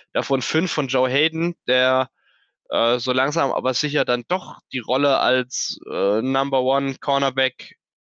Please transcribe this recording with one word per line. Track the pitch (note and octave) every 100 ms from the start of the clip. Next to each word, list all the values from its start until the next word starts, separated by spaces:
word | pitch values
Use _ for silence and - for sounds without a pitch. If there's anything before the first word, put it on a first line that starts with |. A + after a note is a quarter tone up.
| _
davon | A2+ - C3+
fünf | - D#3+ F3+
von | - C3
Joe | C3 B2+
Hayden, | C#3 D#3 D#3+ E3+ - -
der, | B2+ C3 C3 B2+ _ _ _ _ _ -
äh, | F#2 A#2 B2
so | B2+
langsam | B2+ C#3 D#3 C#3
aber | - B2
sicher | B2 D3 C#3+ B2+
dann | B2 -
doch | F#3 C#3+ - _
die | C3
Rolle | - C3+ C#3+ C3
als, | A2+ B2+ B2+ - - - -
äh, | E2 G2 G#2+
Number | C3 C3+ C#3 C3+
One | B2+ C#3 C#3 C3
Cornerback | - C#3 C3+ C3 C3 - - - _ _